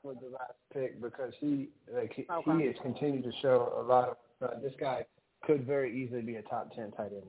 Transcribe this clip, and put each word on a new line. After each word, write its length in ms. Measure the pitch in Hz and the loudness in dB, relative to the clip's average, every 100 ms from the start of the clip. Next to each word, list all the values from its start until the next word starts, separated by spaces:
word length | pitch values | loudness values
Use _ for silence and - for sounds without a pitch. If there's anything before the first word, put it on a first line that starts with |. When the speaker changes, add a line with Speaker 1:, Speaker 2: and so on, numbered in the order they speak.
Speaker 1:
with 180 | 139 123 | -12 -12
the 80 | 127 | -12
last 240 | 127 127 - _ | -12 -12 -14 _
pick 260 | 139 131 107 | -4 -4 -4
because 320 | 117 - 123 - | -8 -6 -8 -2
he, 300 | 147 139 143 _ - | 0 0 -2 _ -6
like, 180 | 123 113 | -4 -2
he, 140 | - - | -4 -4
Speaker 2:
Okay. 280 | 170 156 160 | -2 4 4
Speaker 1:
he 80 | 135 | 4
has 100 | - | 0
continued 420 | 131 117 147 135 | -6 0 0 0
to 80 | 123 - | -2 0
show 320 | 135 123 120 120 | 6 6 6 0
a 40 | |
lot 280 | 117 127 123 | 6 6 6
of, 60 | - _ _ 123 | -2 _ _ -6
uh, 100 | 113 | -4
this 140 | 135 - | -6 -4
guy 280 | 143 123 - _ _ _ - | -2 -2 -4 _ _ _ 2
could 200 | 147 123 | 2 4
very 320 | 143 127 127 | 0 0 -2
easily 240 | 123 123 | -4 -4
be 140 | 117 110 | -4 -8
a 60 | |
top 320 | - 120 - | -6 -6 -6
ten 160 | - 104 | -8 -10
tight 200 | 110 101 | -6 -6
end 100 | 101 | -8